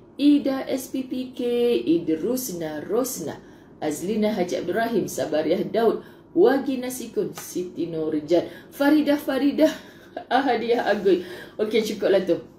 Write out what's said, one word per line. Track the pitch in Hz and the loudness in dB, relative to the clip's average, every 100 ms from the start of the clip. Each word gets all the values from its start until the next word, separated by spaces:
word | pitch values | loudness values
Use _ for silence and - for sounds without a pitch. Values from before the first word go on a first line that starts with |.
| - | -18
Ida | - 285 285 277 269 - | 2 4 6 4 -2 -2
S | 262 - | -6 -4
P | 269 | -8
P | 254 254 254 | -6 -6 -6
K, | - 240 240 240 233 | -4 -2 2 2 2
Idrusna | - 165 160 156 185 254 - 175 160 151 - | 2 2 2 -2 0 -2 -4 -6 -6 -6 -4
Rosna, | 214 254 - 147 - - - - - | -2 -2 -4 -8 -10 -14 -20 -20 -8
Azlina | 151 147 175 214 214 | -6 -4 -4 0 0
Haji | 190 175 - | 0 -2 -2
Abdul | - 190 | -2 -2
Rahim, | 233 226 143 | 0 0 -2
Sabariah | - 131 151 151 185 170 | -4 -2 0 0 0 0
Daud, | 208 233 - - - - | 0 0 0 -6 -20 -4
Wagi | 165 214 269 277 254 | 4 6 4 0 -4
Nasikun, | 247 254 233 - 160 - | -6 -8 -8 -4 -6 -6
Siti | - 185 180 - 165 | -10 -8 -8 -6 -6
Nurjan, | 160 156 151 151 175 - - - | -4 -2 -4 0 0 0 -6 -12
Faridah, | - 285 311 285 294 | 0 4 4 4 0
Faridah, | 294 269 285 220 302 - - - - | 0 0 0 4 2 2 -12 -20 -18
<laughs> | - - | -16 -2
Ahadiah | 254 277 233 233 240 269 | 0 2 0 2 0 2
Agui. | 208 190 175 - - - - | 0 2 2 0 -12 -12 -4
Okey, | 214 226 | -2 0
cukuplah | - 214 185 196 | 0 0 2 2
tu. | 185 160 - | 2 -2 -4